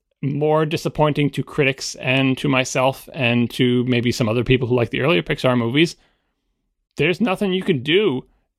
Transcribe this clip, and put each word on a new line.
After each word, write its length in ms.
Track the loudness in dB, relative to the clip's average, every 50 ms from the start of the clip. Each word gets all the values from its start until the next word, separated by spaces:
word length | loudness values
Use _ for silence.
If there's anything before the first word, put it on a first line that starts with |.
| _ _ _ _ -6
more 420 | -6 -2 -2 0 2 2 2 2
disappointing 640 | 0 -2 -4 -4 -4 -2 0 0 0 2 0 -2 -2
to 120 | -2 -4 -6
critics 540 | -4 -2 0 0 0 0 -2 -6 -12 -10
and 420 | -6 -4 0 0 2 2 2 0 0
to 100 | 0 0
myself 600 | 0 0 0 -2 -2 0 0 0 0 -4 -8 -14 -6
and 360 | -2 0 2 2 2 2 0 0
to 300 | 0 0 2 2 2 0
maybe 280 | 0 0 0 0 0 0
some 160 | 0 0 0
other 160 | 0 0 2
people 240 | 2 2 2 2 0
who 80 | 0
like 140 | 0 0 -2
the 100 | -2 -2
earlier 220 | 0 0 0 0 0
Pixar 340 | -2 -4 -2 0 0 2
movies, 400 | 2 0 0 2 2 2 2 0 -6 _ _ _ _ _ _ _ _ _ _ _ _ _ _ _ _ _ _ _
there's 240 | -2 0 0 0 0
nothing 320 | 0 -2 0 0 -2 -2 -2
you 100 | 0 0
can 220 | 0 -2 0 0
do 420 | 0 2 2 2 2 0 -2 -6 _ _ _ _ _ _